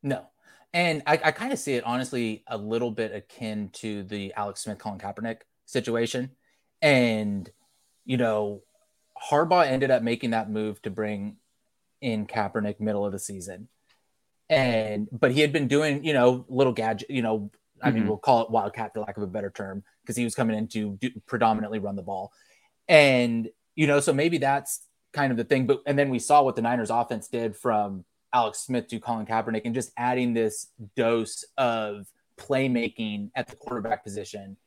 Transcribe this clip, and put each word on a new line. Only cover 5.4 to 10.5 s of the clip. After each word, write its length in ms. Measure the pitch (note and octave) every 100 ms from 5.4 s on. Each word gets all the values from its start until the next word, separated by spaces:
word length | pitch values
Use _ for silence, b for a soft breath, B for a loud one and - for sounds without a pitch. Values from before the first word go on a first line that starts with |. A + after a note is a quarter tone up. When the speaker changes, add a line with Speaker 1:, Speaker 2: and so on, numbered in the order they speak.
| _ _ _
Speaker 1:
situation. 640 | C3 A#2 A#2 A#2 C3 C3 _ _ _ _ _
And, 680 | D#3 C3+ A#2+ A2 G#2 G2+ F2 _ _ _ _ _ -
you 120 | B2+
know, 460 | A#2+ G#2+ G#2 G2+ _ _ _ _ _ - -
Harbaugh 380 | D3 D#3+ F3+ D3+
ended 240 | C3 C3+
up 100 | B2+
making 300 | A#2 A#2+ A#2
that 180 | A2+
move 320 | G#2